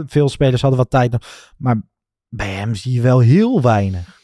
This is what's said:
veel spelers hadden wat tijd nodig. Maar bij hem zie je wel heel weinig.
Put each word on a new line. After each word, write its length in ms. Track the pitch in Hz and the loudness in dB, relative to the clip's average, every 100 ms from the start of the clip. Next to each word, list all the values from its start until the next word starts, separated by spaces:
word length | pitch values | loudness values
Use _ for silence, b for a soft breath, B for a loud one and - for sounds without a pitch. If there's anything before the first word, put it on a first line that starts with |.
| 143 | -4
veel 220 | 147 143 | 0 0
spelers 320 | - 139 123 | 0 0 2
hadden 180 | 139 127 | 0 0
wat 100 | 123 | 0
tijd 200 | 131 123 | 0 0
nodig. 420 | 117 - - - _ | -2 -8 -20 -20 _
Maar 220 | 123 110 - _ _ _ _ | -2 -2 -4 _ _ _ _
bij 240 | 113 101 | -12 -10
hem 220 | 98 107 | -8 -6
zie 180 | 104 127 | -6 -4
je 80 | 123 | -2
wel 180 | 123 127 | 2 4
heel 420 | 120 165 233 233 | 4 4 2 0
weinig. 580 | 127 104 98 92 87 - | 2 0 0 -6 -10 -18